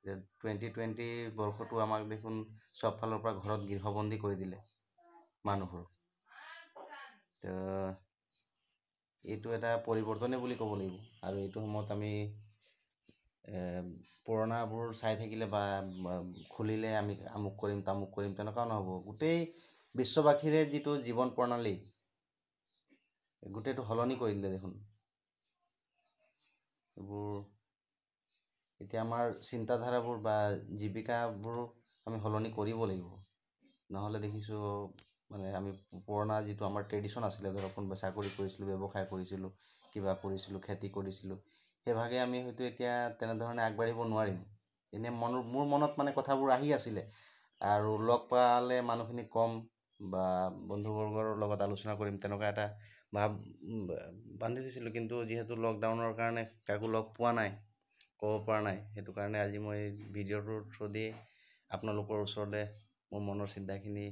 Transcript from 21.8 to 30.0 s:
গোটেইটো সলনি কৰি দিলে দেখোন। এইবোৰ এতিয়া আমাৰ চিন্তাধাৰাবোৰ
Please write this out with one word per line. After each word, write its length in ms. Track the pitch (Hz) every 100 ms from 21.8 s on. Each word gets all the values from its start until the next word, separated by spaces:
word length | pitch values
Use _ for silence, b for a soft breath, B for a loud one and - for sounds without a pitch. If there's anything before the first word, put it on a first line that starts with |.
| - _ _ _ _ _ _ _ _ _ _ _ _ _ _ _
গোটেইটো 400 | 98 101 110 135
সলনি 320 | 110 113 123 127
কৰি 180 | 117
দিলে 160 | 104 98
দেখোন। 240 | 92 92 98 101 _ _ _ _ _ _ _ _ _ _ _ _ _ _ _ _ _ _ _ _ -
এইবোৰ 380 | 98 101 104 101 101 _ _ _ _ _ _ _ _ _ _ _ _ _
এতিয়া 200 | 101 113
আমাৰ 320 | 113 120 120 -
চিন্তাধাৰাবোৰ 760 | - 120 110 123 120 123